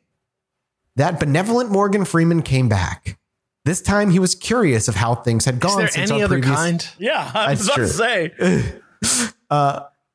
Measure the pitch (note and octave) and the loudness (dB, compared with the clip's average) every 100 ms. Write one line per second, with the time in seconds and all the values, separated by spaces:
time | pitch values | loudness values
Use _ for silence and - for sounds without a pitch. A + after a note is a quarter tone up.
0 | _ _ _ _ _ _ _ _ _ - | _ _ _ _ _ _ _ _ _ -2
1 | D#3 E3 D3 D3+ G#3 A#3 B3 G3 G3+ G3+ | 0 0 0 0 0 0 0 0 2 0
2 | F#3 E3+ E3 E3+ D#3 C3 B2+ G2+ F2 - | 0 2 2 2 0 0 2 2 0 -6
3 | - - _ _ _ _ C#3+ F3+ - G3+ | -12 -14 _ _ _ _ -4 -2 0 2
4 | G#3 F3+ F#3 - - A#3+ F3+ A2+ A2+ F#2 | 4 2 2 -2 -2 0 2 2 0 -2
5 | A#2+ A#2+ A#2+ A2+ C3 B2 - F#3+ - - | 0 0 0 0 0 -2 -2 0 -2 -2
6 | G3 A3 G3+ C3+ C3 D3 E3+ E3+ - - | -2 0 0 2 2 0 0 -2 -6 -6
7 | A3 C#4+ C#3 G3+ G#3 - G3+ C#4 A2 D#3 | -4 -2 -4 -2 0 0 0 0 0 0
8 | A#3 G#3 E3 - F3+ E3 - - _ - | 0 0 -4 -2 0 0 -2 -8 _ -8
9 | A3 B3+ A3+ - - D3 C#3+ C#3+ - _ | -4 -2 -4 -8 -4 0 0 -2 -10 _
10 | _ | _